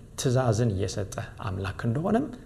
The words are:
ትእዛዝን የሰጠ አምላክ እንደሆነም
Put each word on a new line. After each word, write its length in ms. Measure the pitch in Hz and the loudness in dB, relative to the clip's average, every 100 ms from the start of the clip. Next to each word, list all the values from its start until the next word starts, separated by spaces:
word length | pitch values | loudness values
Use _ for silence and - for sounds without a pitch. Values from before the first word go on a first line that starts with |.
| - - | -14 -2
ትእዛዝን 560 | 139 123 131 104 123 92 | 2 4 4 4 4 2
የሰጠ 380 | 101 - 98 - - - | 0 -2 -4 -6 -8 -8
አምላክ 400 | - 95 98 - | -6 -4 -4 -2
እንደሆነም 420 | 117 120 185 220 302 - | 0 0 2 2 0 -8